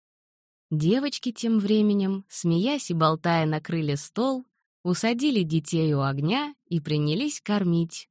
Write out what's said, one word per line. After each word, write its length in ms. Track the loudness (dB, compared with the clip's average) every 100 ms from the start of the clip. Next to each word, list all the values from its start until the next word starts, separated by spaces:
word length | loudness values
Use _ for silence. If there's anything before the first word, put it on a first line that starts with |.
| _ _ _ _ _ _ _
Девочки 600 | 0 2 2 0 -4 -6
тем 260 | -4 0 2
временем, 640 | 4 4 4 2 0 -4 -8
смеясь 600 | -4 0 2 0 -2 -2
и 40 |
болтая, 500 | 2 2 2 0 2
накрыли 520 | 2 -2 -2 -2 -2 -4
стол, 500 | -6 -2 -2 -2 -6 _ _ _
усадили 580 | -2 0 0 0 0 0
детей 500 | 2 0 0 0 2
у 80 | 2
огня 520 | 0 -2 0 0 -4 -10 _
и 120 | -4
принялись 600 | -2 0 0 0 -4 -6
кормить, 680 | -2 0 2 0 -2 -8 -16